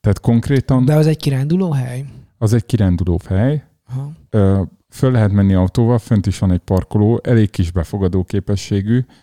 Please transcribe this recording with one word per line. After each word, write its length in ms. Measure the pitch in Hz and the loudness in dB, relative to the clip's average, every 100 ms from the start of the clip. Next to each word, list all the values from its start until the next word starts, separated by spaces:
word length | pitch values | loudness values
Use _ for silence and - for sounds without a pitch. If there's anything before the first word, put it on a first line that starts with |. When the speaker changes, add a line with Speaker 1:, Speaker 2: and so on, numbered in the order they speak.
Speaker 1:
Tehát 200 | 107 98 | -2 -2
konkrétan 640 | - 117 - 139 - 127 | 0 0 2 -2 2 0
Speaker 2:
De 100 | 131 | 2
az 120 | 151 156 | 2 2
egy 100 | 156 | 0
kiránduló 560 | - 135 139 175 185 | -2 -2 -2 -2 0
hely? 320 | 143 123 123 139 113 - _ | -2 -4 -8 -12 -16 -20 _
Speaker 1:
Az 140 | 113 | 0
egy 140 | 117 - | 0 0
kiránduló 540 | 110 98 90 90 87 - | 0 2 0 0 -2 -2
hely. 360 | 95 120 147 - _ _ | -2 0 -2 -6 _ _
Speaker 2:
Aha. 220 | 131 143 160 _ | -12 -10 -14 _
Speaker 1:
Ö, 320 | 110 98 98 90 _ _ | 0 2 2 -2 _ _
föl 200 | - 131 | -4 0
lehet 200 | 123 107 | 2 2
menni 220 | 101 98 | 4 4
autóval, 440 | 95 92 - 113 120 | 4 2 2 2 0
fönt 280 | - 107 95 | 0 0 0
is 120 | 92 | 0
van 140 | 98 | 0
egy 60 | 90 | 0
parkoló, 600 | - 95 - 107 104 117 | 0 -2 -2 0 2 0
elég 280 | - 117 104 | 2 2 2
kis 200 | - 82 | 0 -4
befogadó 540 | 87 80 104 95 92 | -2 -6 -2 -2 -2
képességű, 800 | 90 104 - 101 - 101 98 120 123 _ | -2 -4 -4 -6 -2 -4 0 -2 -2 _